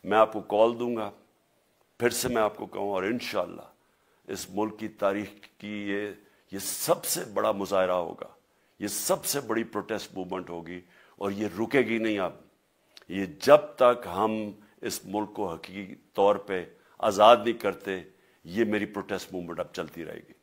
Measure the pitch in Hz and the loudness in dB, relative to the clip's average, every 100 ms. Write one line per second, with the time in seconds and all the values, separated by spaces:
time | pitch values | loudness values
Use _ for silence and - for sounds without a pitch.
0 | 90 107 110 107 90 104 113 117 120 117 | 2 4 4 2 -2 4 4 4 -4 -4
1 | 104 - _ _ _ _ _ _ _ _ | -6 -10 _ _ _ _ _ _ _ _
2 | 120 - 127 120 107 - - 98 101 95 | 0 0 -2 2 0 0 -10 -6 -2 -2
3 | 95 120 - 101 87 85 - _ _ _ | 0 -2 -2 -4 -4 -8 -18 _ _ _
4 | _ _ - 98 - 95 107 - 107 - | _ _ -12 -10 -8 -4 -4 -4 -12 -2
5 | 101 101 101 - - _ 104 104 101 101 | -2 0 -6 -14 -20 _ -12 -8 -4 -4
6 | 104 92 _ _ _ 95 - - - 175 | -6 -10 _ _ _ -10 -8 -6 -2 0
7 | - 180 117 104 110 101 95 95 92 90 | 0 -4 -4 -2 0 0 0 2 2 0
8 | 85 87 - - _ _ _ _ 104 - | -2 -8 -14 -20 _ _ _ _ -6 -4
9 | - 185 - 143 120 113 113 104 98 107 | -2 -2 -2 -6 -2 -4 -2 -6 -4 -6
10 | - 95 90 92 85 85 82 90 90 - | -6 -10 -8 -8 -8 -12 -12 -14 -16 -20
11 | - - 98 101 107 90 113 135 117 113 | -20 -6 -4 -2 -6 -4 0 2 2 0
12 | 113 104 90 - - _ _ _ _ - | 0 0 -2 -6 -20 _ _ _ _ -20
13 | - 92 95 76 123 147 147 - 127 123 | -10 -6 -6 -2 8 8 8 4 4 4
14 | 95 90 110 110 104 104 - _ 113 - | -4 -2 0 -2 -8 -12 -20 _ -8 -8
15 | 98 101 104 104 98 82 - 92 98 - | -4 -4 -4 -6 -6 -6 -12 -12 -12 -16
16 | _ - 98 101 - 95 85 - _ _ | _ 4 4 4 0 -6 -6 -16 _ _
17 | 110 98 107 120 110 113 107 95 101 92 | 0 8 10 10 6 -2 -4 -4 -6 -8
18 | 78 _ _ _ 80 95 110 104 104 104 | -8 _ _ _ -8 0 0 0 -2 -6
19 | 92 95 - 92 87 82 80 - 78 85 | -6 -8 -6 -10 -8 -8 -8 -6 -8 -8
20 | 78 80 - - | -12 -12 -18 -20